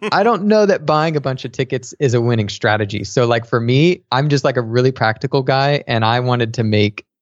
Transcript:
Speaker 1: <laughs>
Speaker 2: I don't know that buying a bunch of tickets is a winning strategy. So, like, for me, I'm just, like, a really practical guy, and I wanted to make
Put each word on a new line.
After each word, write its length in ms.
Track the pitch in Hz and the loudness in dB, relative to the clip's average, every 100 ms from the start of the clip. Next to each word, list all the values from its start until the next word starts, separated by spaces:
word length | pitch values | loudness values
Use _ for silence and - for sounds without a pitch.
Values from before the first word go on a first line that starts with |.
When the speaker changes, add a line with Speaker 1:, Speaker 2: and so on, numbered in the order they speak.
Speaker 1:
<laughs> 80 | 208 | -2
Speaker 2:
I 120 | 170 | 0
don't 220 | 208 214 | 2 0
know 200 | 202 214 208 | 2 2 2
that 200 | 185 151 | 0 0
buying 280 | 151 160 | 0 0
a 60 | 151 | -2
bunch 240 | 139 131 | -4 -6
of 80 | 123 | -8
tickets 420 | - 131 131 - - | -6 -4 -6 -8 -4
is 140 | 139 | 0
a 60 | 120 | 2
winning 280 | 117 120 101 | 2 0 -2
strategy. 560 | 104 113 107 104 101 | -2 0 0 -2 -6
So, 220 | - - 120 | -4 0 2
like, 180 | 117 | 0
for 160 | 120 123 | 0 -2
me, 420 | 117 131 165 180 - | 2 4 4 0 -2
I'm 200 | 123 147 | -2 0
just, 140 | 143 | 0
like, 120 | 143 127 | 0 -2
a 60 | |
really 300 | 113 120 127 | -2 2 0
practical 500 | 135 110 110 123 139 | 2 0 0 -2 -2
guy, 420 | 135 135 139 143 - | 0 0 0 0 -2
and 180 | 117 | 0
I 160 | 110 120 | 2 0
wanted 340 | 123 120 113 | 0 0 -2
to 100 | 117 | -2
make 420 | 110 107 107 - - _ | 0 2 0 -2 -18 _